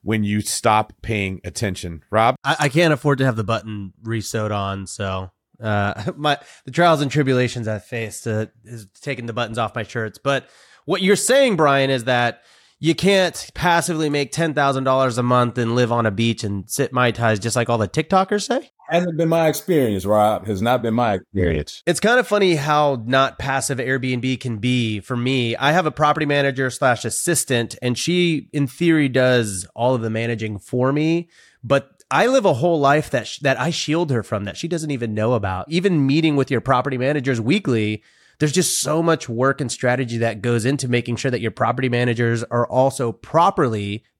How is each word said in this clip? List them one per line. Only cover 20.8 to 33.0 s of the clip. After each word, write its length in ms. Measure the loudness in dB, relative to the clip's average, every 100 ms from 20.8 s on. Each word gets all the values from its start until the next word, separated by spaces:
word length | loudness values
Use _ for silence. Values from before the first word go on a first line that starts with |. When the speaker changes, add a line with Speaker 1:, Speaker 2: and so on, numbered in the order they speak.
Speaker 3:
been 100 | 0
my 220 | 0 0 0
experience. 680 | -4 -2 0 0 -4 -8 -4
Speaker 2:
It's 120 | 0
kind 200 | 2 2
of 80 | 2
funny 260 | 2 2
how 480 | 2 2 2 2 0
not 360 | 0 2 2 0
passive 400 | -4 -2 -2 -4
Airbnb 600 | -2 -2 -2 -2 -2 -4
can 200 | -4 -4
be 400 | 0 0 0 -2
for 180 | -4 -4
me. 380 | 0 0 0 0
I 160 | 0
have 160 | 2 0
a 40 |
property 360 | 2 2 2 2
manager 420 | 2 0 0 -4
slash 340 | 0 0 0
assistant, 720 | -2 -4 -2 -2 0 0 -2 -4
and 160 | -4 -2
she, 500 | 0 2 2 0 -4
in 140 | -4 -4
theory, 420 | 0 2 4 4
does 580 | 2 4 2 0 -4 -10
all 220 | -2 0 0
of 80 |
the 80 | -2
managing 480 | -4 -4 -4 -6 -8
for 340 | -6 -2 0
me. 360 | 0 0 0 -4 _ -20 _
But 260 | -2 0 -2 _ -4
I 160 | 0 4
live 180 | 4 4
a 80 |
whole 260 | 2 2 2
life 300 | 4 2